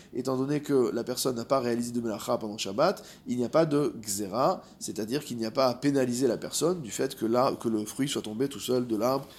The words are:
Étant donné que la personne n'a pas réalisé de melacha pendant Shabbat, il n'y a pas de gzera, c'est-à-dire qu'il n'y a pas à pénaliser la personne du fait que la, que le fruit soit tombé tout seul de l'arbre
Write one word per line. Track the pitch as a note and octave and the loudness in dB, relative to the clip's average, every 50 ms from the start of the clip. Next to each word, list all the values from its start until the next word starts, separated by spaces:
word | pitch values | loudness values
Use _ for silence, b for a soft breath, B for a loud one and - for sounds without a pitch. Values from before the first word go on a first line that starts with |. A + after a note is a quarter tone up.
| B B - | B B -6
Étant | B2 A#2+ C3 C3 | -4 -2 -2 0
donné | B2+ C3+ C#3 D3+ C#3+ | 0 0 0 0 -2
que | D3 - C#3+ C3 A#2+ - | 0 4 4 6 6 4
la | - A#2 A2 | 2 0 -2
personne | G2 B2 - - C#3 B2 | -2 -2 0 0 0 -2
n'a | A#2 A2+ | -2 0
pas | - C#3 C3+ | 0 0 2
réalisé | A#2+ A#2+ A#2 A#2+ A#2+ A#2+ | 2 2 0 0 -2 -4
de | A#2+ A#2+ | -4 -4
melacha | A#2 A2+ G2+ - - - A#2+ A2+ | -4 -4 -6 -4 -2 -2 -2 -2
pendant | A2 G#2+ G#2 G#2+ | -2 -6 -6 -6
Shabbat, | - G2 G2 A#2+ D3+ F#3 G3+ - B B B B B | -6 -4 0 2 2 2 2 -2 B B B B B
il | - B2 | -4 -2
n'y | B2 A#2+ | -2 0
a | A2+ | 2
pas | - D#3 E3 | 4 4 4
de | D#3 D3+ D3 D3 B2 - A#2 | 4 4 2 2 0 -2 -4
gzera, | A2 A2+ G2 G2+ G#2 F#2 F#2+ A#2+ C#3 F3 F#3+ B B B B B | -6 -6 -4 -4 -4 -2 0 2 2 2 2 B B B B B
c'est-à-dire | - - F#2+ F#2+ G#2+ G#2+ B2+ D3 C#3+ | -10 -8 -6 -6 -4 -2 -2 -4 -4
qu'il | - B2 | -6 -6
n'y | A#2 A2+ | -6 -4
a | A2 | -2
pas | G#2+ C3+ C3+ B2+ | 2 4 4 4
à | A#2+ | 2
pénaliser | A#2+ - D3 C#3 C#3 B2+ B2+ A#2+ A#2+ C3+ | 2 2 2 4 4 2 2 2 2 2
la | A#2+ G#2 | 2 2
personne | D#2+ E2 D#2 - - D3 E3 F#3 F3 | 0 -2 -4 -2 0 0 0 0 -2
du | C3+ G#2+ | -4 -6
fait | F#2+ - C3 C3+ C3+ | -4 -2 -2 -2 -2
que | - A2+ | -2 0
la, | A2 A2+ B2 C3 C3 | 2 4 4 4 2
que | - - - A#2+ | 2 0 -2 -2
le | A2 G#2+ G#2 | -2 -2 -4
fruit | G#2 - - C3+ D3+ | -4 -4 -4 -4 -2
soit | - A2 | -2 -4
tombé | F#2 G#2+ G#2+ A2 C#3 C3+ | -4 -4 -2 -2 -2 -2
tout | - G2+ | -4 -6
seul | G#2 A#2 B2+ B2+ B2 | -2 0 0 0 0
de | A#2+ A2 | 0 0
l'arbre | G2+ A2+ B2+ C3+ C#3 C3 B B | 2 2 2 2 0 -2 B B